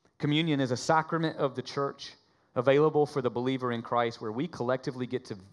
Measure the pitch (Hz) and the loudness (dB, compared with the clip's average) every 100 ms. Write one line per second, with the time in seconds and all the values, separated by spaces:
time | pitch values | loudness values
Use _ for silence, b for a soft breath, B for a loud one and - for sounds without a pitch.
0 | _ - 147 151 165 139 131 123 - 160 | _ -6 0 2 2 2 2 0 2 2
1 | 156 165 160 - 143 127 - - 139 - | 2 0 -2 0 -2 -2 -6 -4 -4 -6
2 | - - _ b b - 123 143 156 147 | -14 -18 _ b b -2 4 6 6 4
3 | 143 143 123 110 127 131 127 117 117 120 | 2 2 -2 0 -2 0 -2 -4 -2 0
4 | 120 117 113 110 170 - 120 131 - 127 | 0 -2 -6 -4 -4 -4 -2 -2 -2 -6
5 | 123 123 - 104 98 | -4 -6 -6 -14 -6